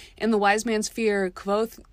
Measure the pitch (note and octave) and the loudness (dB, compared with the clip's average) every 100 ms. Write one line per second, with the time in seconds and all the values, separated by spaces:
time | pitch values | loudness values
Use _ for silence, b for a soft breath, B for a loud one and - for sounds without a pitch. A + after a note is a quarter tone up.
0 | B B A3 G#3+ G3+ G#3+ A#3 G#3+ G#3+ - | B B 0 4 4 2 0 -2 -2 -2
1 | A3 G3+ F#3 - G3 G#3 A3+ - - | 0 0 -2 -4 -2 -2 -2 -8 -16